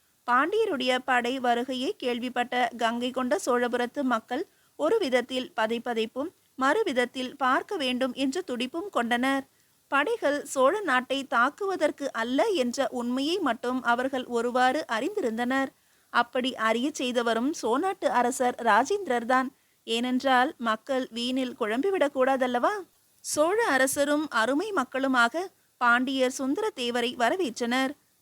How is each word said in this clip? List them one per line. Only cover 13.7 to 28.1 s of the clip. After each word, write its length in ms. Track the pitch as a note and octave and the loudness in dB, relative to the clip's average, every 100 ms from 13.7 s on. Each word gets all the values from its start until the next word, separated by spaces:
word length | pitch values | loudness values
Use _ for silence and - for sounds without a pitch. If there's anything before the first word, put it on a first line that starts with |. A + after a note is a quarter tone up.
| B3+ | -2
அவர்கள் 420 | A#3+ A#3+ C4 C4+ | 0 0 0 -4
ஒருவாறு 600 | A#3+ A#3 A#3+ B3 B3+ C#4+ D#4+ | -4 -2 0 2 2 2 -2
அறிந்திருந்தனர். 760 | A3 D4+ G#4 B3+ A3 B3 C4+ C4+ _ _ _ _ | -2 -2 -2 -4 -2 -2 0 -2 _ _ _ _
அப்படி 440 | A#3+ A#3+ B3+ B3+ | -2 0 -2 -2
அறிய 360 | - A3 A3+ C#4+ - | -2 0 0 -2 -2
செய்தவரும் 540 | B3+ A#3+ A#3 A3+ C4 E4+ | -2 0 0 0 0 -2
சோநாட்டு 420 | A#3 B3+ F#4+ F#4+ | 0 0 0 -2
அரசர் 500 | C#4+ A#3 A#3+ C4 B3 B3 | 0 2 0 0 -2 0
ராஜேந்திரர்தான். 840 | A#3 G#3 C#4 G4+ F4+ A#3+ A#3 B3+ B3+ - _ _ | 4 4 4 -2 -2 -2 2 0 0 -8 _ _
ஏனென்றால் 680 | - A3+ B3+ B3+ C4+ B3+ C4+ - | -6 -2 0 0 2 4 2 0
மக்கள் 500 | A#3 A3 - C4 B3+ | -2 -2 -2 -4 -4
வீணில் 460 | A#3 B3 C4 B3+ - | -6 -2 -2 -2 -2
குழம்பிவிடக் 540 | G#3+ A#3 G4 F#4+ C#4+ | -2 0 0 2 0
கூடாதல்லவா? 560 | C4 B3+ C4+ B3+ A#3+ D4+ G#4 E4+ _ _ _ | 2 2 2 0 2 0 -2 -8 _ _ _
சோழ 460 | - D4 D#4+ G#4+ A4 | -4 2 2 4 2
அரசரும் 640 | C4+ C4 D4 C#4+ D4 D#4 | 2 2 2 0 0 0
அருமை 420 | A#3+ A#3 C#4+ G#4+ | 0 2 0 0
மக்களுமாக 800 | F#4+ B3 C4 C4+ B3+ A#3 D#4+ F#4+ _ _ - | -2 -2 -2 2 4 2 2 -8 _ _ -2
பாண்டியர் 540 | A#3+ A#3+ C4 C4+ B3+ | 2 4 2 0 0
சுந்தர 400 | C4 C4 F4+ A4 C#4 | 0 -2 0 -2 -2
தேவரை 400 | A#3+ A#3+ A#3+ B3 | -2 -2 -2 2
வரவேற்றனர். 760 | A#3 F#4 C#4+ - A#3+ B3+ C4 - _ | 2 2 -2 -2 -2 0 -2 -4 _